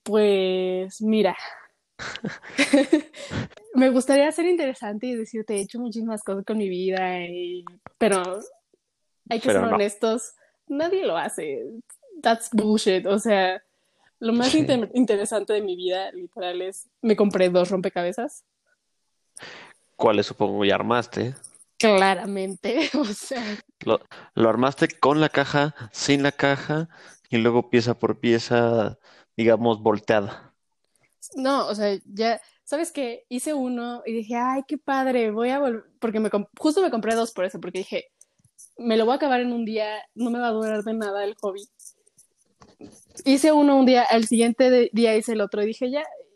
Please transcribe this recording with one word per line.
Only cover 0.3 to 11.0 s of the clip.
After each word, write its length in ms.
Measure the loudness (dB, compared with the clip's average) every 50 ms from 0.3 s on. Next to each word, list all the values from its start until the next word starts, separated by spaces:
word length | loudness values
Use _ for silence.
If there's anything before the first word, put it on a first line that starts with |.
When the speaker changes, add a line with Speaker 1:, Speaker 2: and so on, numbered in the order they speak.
| 4 2 2 2 0 0 0 -2 -2 -4 -4 -6 -8 -4
Speaker 1:
mira. 340 | -2 0 2 4 2 2 0 -2 -10 -14 -16 -18 -20 _ _ _ _ _ _ -14
<laughs> 1120 | -14 -12 -12 -8 -8 -10 -10 -10 -16 -12 -2 -2 0 4 4 4 4 4 2 0 0 -4 _ -18 -14 -8 -8 -8 -8 -8 -12 -20 -20 -2 2
Me 160 | 4 4 6
gustaría 420 | 4 2 2 4 4 4 4 4
ser 140 | 2 0 2
interesante 640 | 2 2 2 0 -2 -4 -6 -8 -10 -8 -8 -6 -6
y 80 | -6
decirte, 400 | -6 -8 -8 -8 -10 -6 -4 -4 -4
he 40 |
hecho 180 | -4 -6 -8 -8
muchísimas 440 | -8 -6 -6 -6 -6 -6 -6 -8 -6
cosas 220 | -6 -6 -6 -4
con 120 | -4 -4 -2
mi 120 | -2 -2
vida, 520 | -2 -2 -2 -2 0 0 -2 -2 -4 -4 -8
y... 400 | -8 -8 -8 -8 -8 -8 -10 -12 -16 -20 _ _ -20 _ _
pero 420 | 0 2 2 0 -2 -4 -6 -8 -12 -16 -20 _ _ _ _ _ _ _ _ _ _ _ _ _ _ -8
hay 100 | -8 -4
que 80 | 0 0
Speaker 2:
Pero 120 | 2 2
Speaker 1:
ser 80 | 2 2
Speaker 2:
no. 60 | 0
Speaker 1:
honestos, 580 | 0 0 -2 -2 -2 -2 -2 -2 -2 -6 -10 -18 _ _ _ _ _ _ _
nadie 380 | -6 -4 -2 -2 -2 -2